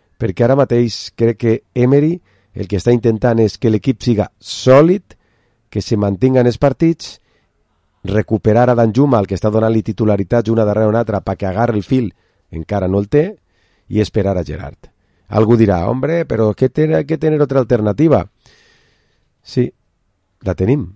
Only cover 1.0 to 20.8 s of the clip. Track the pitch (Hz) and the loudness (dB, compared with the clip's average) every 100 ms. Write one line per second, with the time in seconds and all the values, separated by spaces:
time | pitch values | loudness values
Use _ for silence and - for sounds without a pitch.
1 | - - 113 113 117 110 _ - 123 139 | -12 -2 -2 0 -2 -2 _ -2 2 4
2 | 151 175 _ _ _ - 92 98 120 120 | 2 -2 _ _ _ -12 -6 -2 2 2
3 | 117 110 123 113 110 - 113 107 131 123 | 2 0 0 2 0 0 0 0 -2 -2
4 | - 107 98 _ - - - 131 165 196 | 0 -2 -2 _ -16 -4 4 6 6 2
5 | - _ _ _ _ _ _ 107 - 110 | -4 _ _ _ _ _ _ -8 -4 -2
6 | 101 95 131 131 123 117 143 131 165 165 | -2 0 2 4 2 2 0 2 0 -2
7 | - - _ _ _ _ _ _ _ _ | -8 -20 _ _ _ _ _ _ _ _
8 | 90 101 104 110 - 107 123 120 117 107 | -4 -2 0 -2 2 2 2 2 2 2
9 | 143 123 98 95 107 107 110 113 104 98 | 2 2 0 -2 -2 0 0 0 -2 -2
10 | 107 101 92 120 113 113 104 101 110 110 | 0 0 0 -2 0 0 0 0 0 0
11 | 113 101 95 98 98 92 120 107 95 131 | -2 -4 -6 -6 -6 -4 -2 -2 -2 -2
12 | 113 - _ _ _ 82 80 101 92 98 | -4 -8 _ _ _ -14 -6 -4 -2 -2
13 | 101 147 175 214 _ _ _ _ - 107 | 0 0 -2 -6 _ _ _ _ -6 -2
14 | 104 - 95 92 80 78 69 - - _ | -2 -2 -2 -2 -6 -10 -14 -18 -20 _
15 | _ _ - 101 107 117 107 90 90 123 | _ _ -6 0 2 4 2 2 -2 -4
16 | 139 170 147 120 110 101 131 - 156 160 | -4 -4 -4 -2 -2 0 -2 0 -2 -2
17 | 143 156 156 156 143 131 117 120 107 101 | -2 -4 -2 0 0 0 0 0 0 0
18 | 160 131 87 _ _ _ _ _ _ _ | 2 2 -2 _ _ _ _ _ _ _
19 | _ _ _ _ - - 123 - _ _ | _ _ _ _ -8 -2 -2 -4 _ _
20 | _ _ _ _ 95 90 95 147 | _ _ _ _ -6 -2 0 0